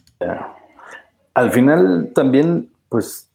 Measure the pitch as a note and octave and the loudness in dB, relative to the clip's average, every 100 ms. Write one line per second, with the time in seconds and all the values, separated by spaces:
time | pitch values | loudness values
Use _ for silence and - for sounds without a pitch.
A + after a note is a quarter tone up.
0 | _ - F2 - - - _ _ - - | _ -12 -10 -10 -12 -20 _ _ -20 -20
1 | - _ _ - A#2+ A#2+ C3+ E3 F#3+ F3 | -20 _ _ -2 0 2 2 4 2 0
2 | - - C3 C3+ E3 E3+ - _ - A#2 | -2 0 2 2 2 -2 -6 _ -8 -6
3 | - - - | -6 -10 -20